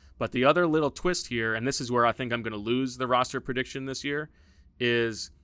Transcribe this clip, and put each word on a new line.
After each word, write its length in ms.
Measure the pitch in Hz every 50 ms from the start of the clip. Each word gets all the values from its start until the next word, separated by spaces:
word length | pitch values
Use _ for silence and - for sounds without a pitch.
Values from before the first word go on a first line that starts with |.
| - - - -
But 140 | 120 110 -
the 100 | 123 123
other 240 | 139 160 175 180 165
little 240 | 151 160 151 139
twist 360 | - - - 180 180 - - -
here, 280 | 123 117 113 113 110
and 100 | 113 117
this 140 | 131 139 -
is 120 | 139 117
where 140 | 123 120 120
I 60 | 117
think 220 | 113 - 131 120 117
I'm 80 | 120
gonna 160 | 110 113 107 104
lose 400 | 104 113 123 127 135 127 123 127
the 100 | 131 120
roster 320 | 127 123 127 - - 131
prediction 460 | - - 131 123 131 - - 139 135
this 180 | 135 135 - -
year, 260 | 143 143 147 151 151 _ _ - _ _ _ - - _ _
is 520 | 123 120 120 117 117 113 110 101 - - - _